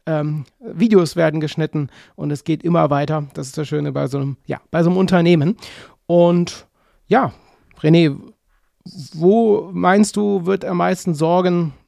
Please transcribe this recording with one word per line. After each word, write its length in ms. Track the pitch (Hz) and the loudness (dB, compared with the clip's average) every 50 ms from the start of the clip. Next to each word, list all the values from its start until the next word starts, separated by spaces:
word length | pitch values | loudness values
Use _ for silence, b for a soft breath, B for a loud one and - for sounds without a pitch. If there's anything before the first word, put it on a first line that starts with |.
| B | B
ähm, 380 | 165 160 151 147 151 151 156 127 - _ _ | -4 -4 -2 -2 -4 -4 -6 -8 -12 _ _
Videos 560 | 247 226 - 160 165 226 214 185 170 143 - | -18 -10 -4 0 2 4 4 4 4 2 0
werden 240 | 175 165 156 151 160 | 0 0 0 0 -2
geschnitten 480 | 156 147 - 160 156 156 - 156 143 - b b b b b | -4 -4 -4 -4 -4 -4 -4 -4 -6 -6 b b b b b
und 140 | b 147 147 | b -6 -6
es 120 | 147 143 - | -6 -6 -4
geht 180 | - 156 - | -4 -4 -4
immer 280 | - 170 170 165 156 139 | -2 0 2 2 2 2
weiter. 380 | 143 143 147 143 156 151 147 139 - | 0 0 -2 -2 -4 -6 -6 -8 -12
Das 140 | 151 139 | -14 -14
ist 100 | 135 - | -10 -10
das 80 | 156 147 | -10 -8
Schöne 280 | 139 151 147 147 147 131 | -6 -6 -4 -4 -4 -4
bei 140 | 143 143 | -4 -4
so 100 | 127 139 | -4 -4
einem, 180 | 139 135 139 131 - _ | -4 -4 -6 -6 -8 _
ja, 140 | - - - _ _ | -12 -12 -12 _ _
bei 120 | - 170 165 | -2 0 0
so 60 | 170 | 2
einem 80 | 180 | 2
Unternehmen. 580 | 190 190 175 185 175 165 170 175 156 143 175 233 - B B B B B B B B B | 0 2 2 2 2 4 4 4 2 2 0 -2 -4 B B B B B B B B B
Und 640 | - 170 175 175 175 175 175 175 - - - - _ _ _ _ _ _ _ _ | 0 4 4 4 4 4 2 0 -2 -6 -14 -20 _ _ _ _ _ _ _ _
ja, 240 | - 202 269 254 127 - b b b b b b b b - | 0 0 0 0 -2 -6 b b b b b b b b -2
René, 360 | - 151 165 170 165 151 - 92 - - - _ _ _ _ _ _ _ _ _ - - - 185 131 - - | 2 4 4 4 4 2 0 -4 -12 -20 -20 _ _ _ _ _ _ _ _ _ -20 -20 -18 -18 -18 -14 -4
wo 560 | 156 165 185 214 233 233 220 202 - - 185 | 0 2 4 4 4 4 2 0 0 -2 -6
meinst 460 | 180 175 180 180 190 208 214 - - | -6 -2 0 2 4 4 2 2 0
du, 280 | 208 208 202 202 190 165 | -2 -2 -2 -2 -2 -2
wird 200 | 180 196 190 - | -4 -4 -4 -4
am 140 | - 180 175 | -4 -4 -2
meisten 340 | 175 180 185 - - 185 160 | -2 -2 -2 -4 -4 -4 -4
Sorgen 580 | 143 160 160 175 180 180 180 175 175 170 151 - - _ | -2 0 0 2 2 2 0 0 0 -2 -4 -6 -12 _